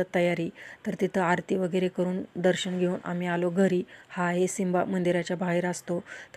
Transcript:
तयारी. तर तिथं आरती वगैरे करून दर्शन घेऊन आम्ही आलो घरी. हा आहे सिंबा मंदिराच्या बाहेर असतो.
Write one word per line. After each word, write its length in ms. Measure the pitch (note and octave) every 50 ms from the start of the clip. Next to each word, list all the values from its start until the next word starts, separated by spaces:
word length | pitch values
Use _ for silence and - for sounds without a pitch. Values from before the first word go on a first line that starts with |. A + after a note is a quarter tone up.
| F3+ - -
तयारी. 340 | F3+ F3 F3 E3+ E3 E3 F#3 - - - - - - -
तर 100 | G#3+ F3+ -
तिथं 200 | F#3+ F3+ - G3
आरती 340 | F3+ E3+ F3 F3 - - G3+
वगैरे 320 | F#3+ F#3 E3+ F3+ F#3 F3+
करून 340 | F3+ - - F3 F3+ F#3 F#3+ - - -
दर्शन 420 | F3 F3 F#3 F3 - - F#3 F3+ F3+
घेऊन 180 | F3+ F3 F#3 - -
आम्ही 240 | F3 F3 F3 F3+
आलो 220 | F3+ E3+ E3+ F3+ F3+
घरी. 320 | E3+ F#3+ G3 F#3 F3+ F3+ F3+ - - - - -
हा 140 | - F#3 F3
आहे 240 | F3 F3 F3 F#3
सिंबा 360 | F3+ - - F#3+ F3+ F3+ F3+ -
मंदिराच्या 520 | - F#3+ F#3 F3 F3 F3 F3 E3 - F3+
बाहेर 280 | E3+ F#3+ F3 E3+ F3 F3
असतो. 340 | F3+ F3 - - - F3 F3 - - - - - - -